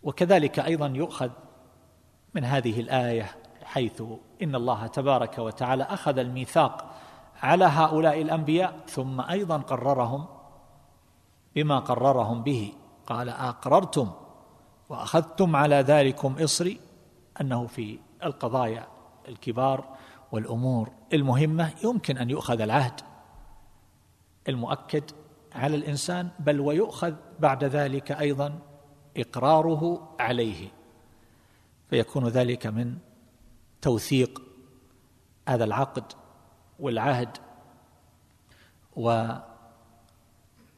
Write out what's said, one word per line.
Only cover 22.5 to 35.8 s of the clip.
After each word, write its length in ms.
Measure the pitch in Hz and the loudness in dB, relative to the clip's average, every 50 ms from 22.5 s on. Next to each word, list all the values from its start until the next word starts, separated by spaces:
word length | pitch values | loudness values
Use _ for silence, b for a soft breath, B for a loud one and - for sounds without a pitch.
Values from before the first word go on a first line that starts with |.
| 123 113 | 0 0
العهد 400 | 110 107 110 147 135 123 117 - - - - - - - - - - - - - - - - _ _ _ _ _ _ _ _ _ _ _ _ _ _ - | 0 2 2 2 2 2 -2 -8 -18 -20 -20 -20 -20 -20 -20 -20 -20 -20 -20 -20 -20 -20 -20 _ _ _ _ _ _ _ _ _ _ _ _ _ _ -6
المؤكد 640 | 139 123 117 123 143 131 - - - 151 143 - - - - - - _ _ - - | -4 -4 -4 -4 -6 -6 -6 -4 -4 -4 -4 -4 -18 -20 -20 -20 -20 _ _ -18 -8
على 220 | 123 123 143 151 | -4 -2 -2 -2
الإنسان، 540 | 147 147 151 143 139 - - 180 180 180 180 - - | -2 -2 -4 -6 -4 -4 -4 -4 -4 -6 -8 -8 -4
بل 220 | 151 147 147 143 | 0 0 2 2
ويؤخذ 540 | 139 147 147 165 220 220 - - - 170 156 156 - - - - | 2 0 2 2 0 0 -2 -4 -4 -4 -4 -6 -14 -20 -8 2
بعد 240 | 156 147 135 131 143 | 2 2 2 2 -2
ذلك 480 | 139 127 147 147 139 131 139 131 - 147 | -2 0 0 -2 0 -2 -6 -6 -6 -6
أيضا 460 | 139 147 147 143 135 143 147 147 160 - - - - - - - _ _ - _ | -2 -2 -2 0 -2 -4 -6 -6 -10 -16 -18 -20 -20 -20 -20 -20 _ _ -14 _
إقراره 1000 | - 113 - - 127 120 139 156 156 156 165 165 147 160 170 175 170 - - - - | -8 -8 -6 -6 -2 4 6 6 6 6 4 0 0 0 -2 -2 -4 -6 -14 -6 -4
عليه، 480 | 131 113 123 120 117 113 101 80 85 98 - - - - - - - b b b b b b b b b b b b b b b _ _ | -2 0 0 0 0 -2 -2 -8 -12 -16 -16 -20 -20 -20 -20 -20 -20 b b b b b b b b b b b b b b b _ _
فيكون 380 | - 117 110 - - 147 127 120 | 0 0 0 0 -2 -2 -2 0
ذلك 380 | 117 127 123 120 120 117 - | 2 2 2 0 -2 -4 -6
من 320 | 113 107 110 123 120 123 - - - - _ _ _ _ _ - - - - _ _ _ _ - | -6 -4 -4 -4 -4 -6 -10 -14 -20 -20 _ _ _ _ _ -20 -20 -20 -20 _ _ _ _ 0
توثيق 600 | 147 123 107 - - 143 131 127 120 - - - - - - - - - - _ _ _ _ _ _ _ _ _ _ _ _ _ - | 2 2 2 0 0 2 2 2 2 0 -12 -18 -18 -20 -20 -20 -20 -20 -20 _ _ _ _ _ _ _ _ _ _ _ _ _ -2
هذا 160 | 131 120 117 | 0 0 0
العقد 400 | 107 104 113 | 0 0 -2